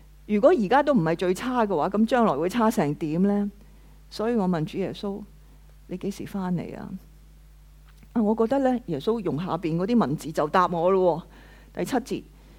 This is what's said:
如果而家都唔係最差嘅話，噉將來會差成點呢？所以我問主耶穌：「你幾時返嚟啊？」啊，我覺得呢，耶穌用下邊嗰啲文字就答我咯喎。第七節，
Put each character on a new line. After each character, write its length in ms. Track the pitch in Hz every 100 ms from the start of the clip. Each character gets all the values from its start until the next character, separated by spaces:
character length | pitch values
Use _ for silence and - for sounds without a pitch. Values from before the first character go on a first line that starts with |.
| - - -
如 120 | 208
果 100 | 269
而 180 | 349 185
家 140 | 269
都 120 | 294
唔 80 | 247
係 140 | 160 165
最 180 | 185
差 320 | 185 254 254 214
嘅 100 | 165
話， 140 | 165
噉 160 | 208 220
將 200 | 247 208
來 120 | 139
會 100 | 175
差 240 | 240 220
成 220 | 220 143 151
點 260 | 156 160
呢？ 280 | 202 202 208 - - - - - -
所 200 | - 220
以 60 | 240
我 120 | 185
問 160 | 170
主 140 | 156 -
耶 160 | 160
穌： 280 | 180 202 202 208 - - - - - -
「你 100 | 185
幾 140 | 196
時 140 | - -
返 300 | 196 180 175
嚟 220 | 87 -
啊？」 120 | - 190 - - - - - - - - - - -
啊， 80 | 247
我 100 | 208
覺 140 | 220 226
得 120 | 277
呢， 200 | 262 240 -
耶 120 | 143
穌 220 | 220 233
用 180 | 170 139
下 200 | 180 165
邊 180 | 165 165
嗰 100 | 190
啲 120 | 240
文 180 | 135 156
字 160 | 151
就 160 | 165 151
答 200 | 190 175
我 220 | 170 180
咯 360 | 190 180 160 - - - - - -
喎。 40 |
第 60 | 180
七 120 | -
節， 260 | - 170 - - -